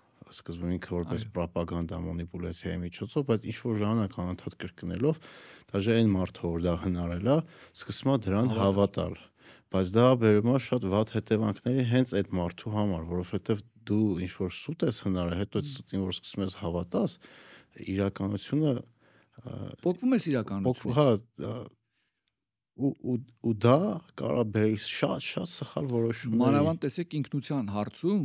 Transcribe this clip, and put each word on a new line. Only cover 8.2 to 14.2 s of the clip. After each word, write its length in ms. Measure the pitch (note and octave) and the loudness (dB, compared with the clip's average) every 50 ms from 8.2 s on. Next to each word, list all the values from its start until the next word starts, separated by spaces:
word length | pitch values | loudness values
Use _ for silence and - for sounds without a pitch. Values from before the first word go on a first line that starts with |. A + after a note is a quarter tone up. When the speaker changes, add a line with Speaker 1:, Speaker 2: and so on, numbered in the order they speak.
| G2+ F#2+ F#2+ G#2 B2 B2+ | 2 0 0 2 2 2
Speaker 2:
Հավատալ։ 140 | A2 G#2+ G2 | 2 4 4
Speaker 1:
հավատալ։ 500 | G2 F#2+ G2+ G2+ F#2+ - F2 E2+ F2 F2 - - - _ _ - - - - _ _ - | 4 6 6 4 4 2 -2 -4 -4 -6 -10 -14 -20 _ _ -20 -20 -20 -20 _ _ 0
Բայց 180 | F#2+ F#2+ F2 G2 | 0 0 4 4
դա 120 | A#2 B2 B2+ C3 | 6 6 6 6
բերում 360 | A#2+ A2+ A2 G#2+ G#2 G#2+ A#2+ | 6 6 6 6 6 4 4
է 80 | C#3 C3 | 2 2
շատ 260 | - - B2+ B2 A#2 F#2 | 0 0 -2 0 0 2
վատ 260 | F#2+ G#2+ A2 - - | 2 2 2 0 -2
հետևանքների 720 | A2 - - A2+ G#2+ A2 G#2+ - - - B2 B2+ C3+ B2 A#2 | -4 0 2 2 2 2 0 -2 -2 -2 0 0 2 2 4
հենց 220 | A#2+ C3 B2+ - - | 4 2 2 2 0
այդ 200 | G2+ G2 - F#2+ | -2 -2 0 -2
մարդու 400 | F2+ E2+ E2+ - - - G#2+ G#2+ | -2 -2 -2 -4 -6 -6 -4 -2
համար, 320 | G#2+ G#2 G2+ F2+ E2 E2 E2+ | 0 0 0 0 -2 -4 -4
որովհետև 500 | F2 F2+ E2+ - - F#2 - - A2+ G#2 - - _ - | -4 -4 -4 -4 -6 -4 -2 -2 -2 -4 -4 -10 _ -14
դու 280 | - - G#2 G#2+ A2 G#2 F2+ E2+ | -4 0 2 2 2 2 0 -2